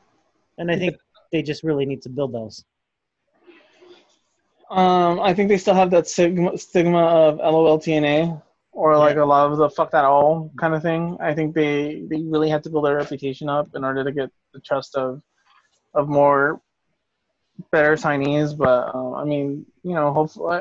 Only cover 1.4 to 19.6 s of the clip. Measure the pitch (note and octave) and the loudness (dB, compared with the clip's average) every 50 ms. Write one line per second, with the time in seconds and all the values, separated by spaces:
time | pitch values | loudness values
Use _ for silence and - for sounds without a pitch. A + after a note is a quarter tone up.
1.4 | C#3+ C#3+ D3 - - D#3+ D3+ C#3 C#3 C#3 C3+ C3+ - C3+ B2+ C#3 C#3+ B2+ A2+ A2+ | -4 -4 -8 -6 -4 -4 -2 -2 -2 -4 -6 -10 -10 -12 -6 -6 -6 -6 -6 -8
2.4 | A2 G#2 - - _ _ _ _ _ _ _ _ _ _ _ _ _ _ _ _ | -10 -12 -16 -20 _ _ _ _ _ _ _ _ _ _ _ _ _ _ _ _
3.4 | _ F4 E4+ _ _ _ _ _ F4+ F4+ - _ _ _ _ _ _ _ _ _ | _ -20 -20 _ _ _ _ _ -20 -20 -20 _ _ _ _ _ _ _ _ _
4.4 | _ _ _ _ _ - G3+ F#3 F#3 F#3 F3+ F3+ F3 E3+ E3+ F#3 - G3+ F3 G3 | _ _ _ _ _ -6 0 2 2 4 4 4 2 2 0 0 0 0 0 2
5.4 | G3+ G3+ G#3 F#3 - G#3+ F#3+ F#3+ F#3+ F3+ F3+ E3+ D#3+ - - - F3 E3+ F#3 F3 | 2 2 2 0 2 2 4 4 4 4 4 2 2 0 0 0 0 2 2 0
6.4 | E3+ F#3 - - - _ - F#3 E3 F3 F3 E3+ E3+ E3 E3+ E3 D#3+ D#3 D3+ D#3+ | 0 0 -2 -6 -10 _ 0 0 2 2 4 4 4 4 6 6 6 4 4 2
7.4 | - D#3+ D#3 D#3+ D#3+ D#3+ D#3 D#3 D#3 E3 D#3 D3+ D3+ D3 D3 D#3 E3 E3+ E3 D3+ | 0 0 2 4 4 4 2 2 0 0 0 0 2 2 2 0 0 -2 -4 -8
8.4 | _ _ _ _ _ _ - A3 F3 D#3 D3+ D3+ D3+ D3 C#3+ D3+ D3 C#3+ C#3+ C#3+ | _ _ _ _ _ _ -8 0 2 4 4 6 4 4 4 2 2 4 4 4
9.4 | C#3+ D3 D3+ D3+ D3+ D3 - - D#3+ - - D#3 C#3 C3+ C#3+ C#3+ D3 D3+ D#3+ E3 | 4 2 2 2 0 0 2 -2 -4 0 2 2 4 4 4 4 4 4 2 0
10.4 | D#3+ D#3 - - E3+ D#3+ D#3+ D#3 D#3 E3+ E3 E3 E3+ E3+ F3 - E3+ E3 D3 D#3 | -4 -10 -8 -4 -2 -2 -2 -2 -2 -2 -2 -2 -4 -6 -6 -6 -4 -4 -4 -2
11.4 | D#3 D#3 D#3 D#3+ D3+ D3 D3 C#3+ D3 D3 D3+ - - - D#3 D#3 E3 D#3+ D#3 D3+ | -4 -4 -2 -2 0 0 0 -2 -4 -6 -8 -10 -10 -8 -8 -6 -6 -4 -2 -2
12.4 | D#3 D#3 D#3 D3+ - D#3+ D#3+ D3+ D3 C#3+ C#3+ D3 C#3+ - D3 C#3 C#3 C#3 C3 - | 0 0 -2 -4 -4 -4 -4 -2 0 0 0 -2 -4 -6 -8 -8 -8 -8 -8 -8
13.4 | D#3 D3 C#3+ D3 D3 - - C#3+ C3+ C3 C3+ C3+ C3+ C#3+ C#3+ D3 C3+ C3 _ _ | -6 -4 -4 -4 -4 -6 -8 -8 -6 -4 -4 -4 -4 -4 -4 -6 -8 -8 _ _
14.4 | _ _ - C3+ _ - D3 C3+ C3 - - C#3 C3 C3 B2+ D3 _ _ _ _ | _ _ -20 -16 _ -6 -6 -6 -6 -6 -6 -6 -6 -6 -6 -10 _ _ _ _
15.4 | _ _ _ _ _ _ _ _ _ _ - D3 C#3+ D3 C#3+ C#3+ C#3+ C#3+ C#3+ C#3 | _ _ _ _ _ _ _ _ _ _ -4 -4 -2 0 2 2 4 4 4 4
16.4 | C#3 D3 - - _ _ _ _ _ _ _ _ _ _ _ _ _ _ _ _ | 2 0 -2 -6 _ _ _ _ _ _ _ _ _ _ _ _ _ _ _ _
17.4 | _ _ _ - - - - D#3+ D3 D3+ D#3 D#3 - D#3 D3 C#3 C#3 C#3+ D3 D3+ | _ _ _ -18 -10 -2 0 2 2 2 2 0 0 -2 -2 -2 -2 -2 0 -2
18.4 | D3+ D3 D3 D3+ C#3 C3 B2+ B2 - - B2+ B2+ C3 B2+ B2+ C3 D3 D3+ D3 C#3+ | -2 -2 -4 -2 2 2 2 2 0 -4 -8 -8 -8 -8 -8 -8 -6 -4 -4 -4
19.4 | C#3+ C#3+ C#3 D3+ | -4 -6 -8 -10